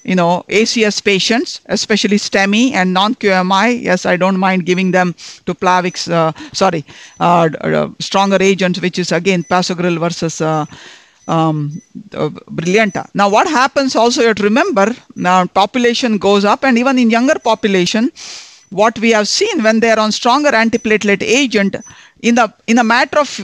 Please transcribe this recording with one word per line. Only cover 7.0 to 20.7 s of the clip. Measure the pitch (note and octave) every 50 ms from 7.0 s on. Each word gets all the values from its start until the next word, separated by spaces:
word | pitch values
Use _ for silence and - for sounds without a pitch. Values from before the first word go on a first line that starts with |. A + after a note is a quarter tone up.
| - - - -
uh, | E3+ E3+ F3 F3 E3+ D#3+ C#3+ -
uh, | - - D#3+ D3+ D3+ D3 - -
stronger | - - - G3 G3 G3 G3 F#3
agent, | F#3+ G3 G3 F3 F#3+ F3+ F3+ F#3
which | D#3+ F3+ - -
is | F3+ -
again | F3+ E3 F3 G3 F#3 F3 E3
prasugrel | - F#3 F3+ F3 - F#3 E3+ F3+ F3+ E3+ D#3+
versus, | E3 F3 F3 - F3 D#3+ - -
uh, | D#3+ D#3 D#3+ D#3 D3 - - - - - - - _ _ _ _ -
um, | - E3 E3 D#3+ D#3+ D#3 D3+ D3 D3 D3 E3+ - _ - - - - -
uh, | - D3+ D#3 - - - -
Brilinta. | - D3 E3 F3 F#3 A3 A3 G3+ - C#3 - - -
Now, | F#3 G3+ G3+
what | G3 A#3 E4+
happens | F#4 D#4 B3 C4 C#4 - C#4 C#4 C4 -
also, | C4 A3+ A#3+ B3 D4
you | A#3
have | A#3 G#3+
to | G3 G3+
remember, | G#3 G#3+ C4 E4+ G4+ C#4+ G3 G3 A3 B3 - - - -
now | - F3 F3+ F#3 F#3 F3+
population | F3 - - G3 G#3 - B3+ A#3+ A#3+ A#3+ - C4+ A#3 A3
goes | G3 E3+ G3 G3+ G3+ G3+
up, | G3+ A#3 C4+ -
and | C4+ A#3+
even | A3+ B3 C4+ C4 B3+
in | B3 A3+
younger | A3+ A3+ B3 C#4 D#4 -
population, | - A#3+ A3 G#3+ - G#3 G3 F#3 F3 F#3 - G#3+ A#3 E4+ - - - - - - - - - - _ -
what | F#3 F3 G#3 A#3 A3+ A#3
we | G#3 A3+
have | A3+ G#3 G#3 G3
seen | - - G4 A4+ G#4+ D4+ G#3+
when | A3 A3 A3
they | A3+ A3+
are | A3 A3
on | G#3+ G#3+
stronger | G#3 - - B3 A#3+ C#4+ D4 D4
antiplatelet | B3 A3 A3+ A3+